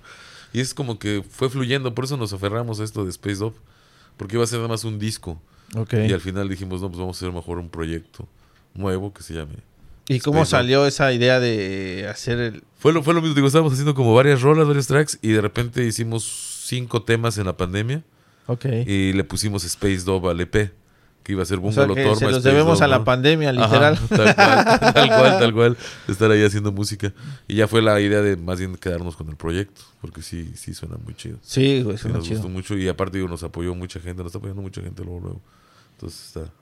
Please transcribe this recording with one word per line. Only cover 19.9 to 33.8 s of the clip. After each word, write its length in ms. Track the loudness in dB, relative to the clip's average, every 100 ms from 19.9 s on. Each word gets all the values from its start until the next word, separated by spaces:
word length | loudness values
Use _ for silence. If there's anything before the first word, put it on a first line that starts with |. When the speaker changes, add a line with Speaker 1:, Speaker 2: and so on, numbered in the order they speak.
| 0
Speaker 1:
Dub 240 | 0 0 0
al 120 | -2
E 60 | -2
P, 240 | -2 -2 -6 _ _ _ _
que 80 | -6
iba 100 | -4
a 40 | -2
ser 120 | -2
Speaker 2:
O 40 | -2
sea, 140 | 2 2
Speaker 1:
Bungalow 80 | 2
Speaker 2:
que 60 |
Speaker 1:
Torma, 140 | 2 2
Speaker 2:
se 60 | 2
los 60 | 2
Speaker 1:
Space 120 | 4
Speaker 2:
debemos 300 | 4 4 4
Speaker 1:
Dub, 60 |
Speaker 2:
a 20 | 4
la 120 | 2
Speaker 1:
¿no? 60 |
Speaker 2:
pandemia, 460 | 2 2 4 4 2
Speaker 1:
Ajá, 140 | 2 4
Speaker 2:
literal. 320 | 6 6 4 2
Speaker 1:
tal 260 | 4 6 6
cual, 280 | 6 6
Speaker 2:
<laughs> 300 | 4 4 4
Speaker 1:
tal 140 | 6 6
cual, 300 | 6 6 6
tal 120 | 2
cual. 220 | 4 2 2 -6 -12 -6
Estar 240 | 2 4
ahí 140 | 6
haciendo 260 | 4 2 -2
música. 420 | -4 -4 -4 -6 -8 -16 -14 -4
Y 80 | 0
ya 100 | 2
fue 160 | 4
la 180 | 4 4
idea 220 | 4 2
de 140 | 2 0
más 240 | -4 -6
bien 160 | -6 -6
quedarnos 400 | -6 -4 -6 -10
con 120 | -12
el 60 | -8
proyecto, 440 | -4 -4 -4 _ -20 _
porque 220 | -18 -16
sí, 300 | -12 -12 -12
sí 180 | -14 -14
suena 240 | -14 -12 -14
muy 100 | -14 -16
chido. 220 | -16 -16
Speaker 2:
Sí, 400 | -6 2 2 2
güey, 140 | -2 -4
Speaker 1:
Sí, 60 |
Speaker 2:
suena 160 | -4 -4
Speaker 1:
nos 80 | -4
Speaker 2:
chido. 80 | -6
Speaker 1:
gustó 120 | -6
mucho 280 | -8 -6 -4
y 80 | -2
aparte, 320 | -2 -4 -4
digo, 100 | -6
nos 140 | -6
apoyó 320 | -10 -6 -6
mucha 240 | -6